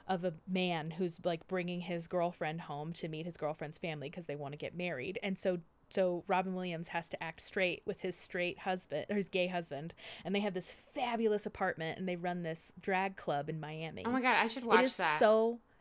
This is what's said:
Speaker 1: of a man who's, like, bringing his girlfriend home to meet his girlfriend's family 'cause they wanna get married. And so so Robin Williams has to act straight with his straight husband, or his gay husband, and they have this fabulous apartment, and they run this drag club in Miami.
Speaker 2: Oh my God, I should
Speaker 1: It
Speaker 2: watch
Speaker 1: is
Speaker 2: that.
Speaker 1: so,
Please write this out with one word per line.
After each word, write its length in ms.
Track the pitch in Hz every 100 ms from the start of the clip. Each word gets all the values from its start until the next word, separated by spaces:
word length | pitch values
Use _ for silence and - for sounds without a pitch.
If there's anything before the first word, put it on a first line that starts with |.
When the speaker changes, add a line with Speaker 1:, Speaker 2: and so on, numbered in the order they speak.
| -
Speaker 1:
of 180 | 190
a 80 | 180 160 -
man 440 | 185 180 165 160
who's, 280 | 160 180 -
like, 220 | 185 170 -
bringing 320 | 185 175 180
his 260 | 175 170 165
girlfriend 560 | 185 175 175 156 160
home 300 | - 147 156
to 140 | 170 165
meet 180 | 156 170
his 100 | 160
girlfriend's 400 | 151 156 151 156
family 320 | 175 151 151
'cause 180 | 175 165
they 100 | 147
wanna 200 | 139 151
get 180 | - 170
married. 420 | 180 139 131 -
And 140 | 202 190
so 220 | 196 180 - _ _
so 320 | - 185 175 180
Robin 280 | 185 185
Williams 340 | 185 185 165 170
has 200 | 170 -
to 120 | -
act 180 | 160 -
straight 420 | - 208 180 - -
with 140 | 185
his 140 | 190 180
straight 420 | - 185 175 -
husband, 480 | 196 185 - 147 -
or 80 | 208
his 120 | 175
gay 180 | 185 180
husband, 480 | 180 170 139 165 - - -
and 100 | 175
they 60 | 202
have 120 | 208
this 160 | 185 -
fabulous 760 | - - 294 247 233 226 208 208
apartment, 520 | - 190 - 160 -
and 80 | 185
they 80 | 175
run 260 | 175 175
this 300 | 165 165 - -
drag 360 | 208 185 294 294
club 320 | - 143 147
in 100 | 156
Miami. 440 | 151 156 160 156 233
Speaker 2:
Oh 40 |
my 100 | 254
God, 160 | 247 202
I 120 | 226
should 160 | 233
Speaker 1:
It 40 | 233
Speaker 2:
watch 160 | 202
Speaker 1:
is 120 | 262 -
Speaker 2:
that. 200 | 170 151
Speaker 1:
so, 420 | 220 220 226 233 - _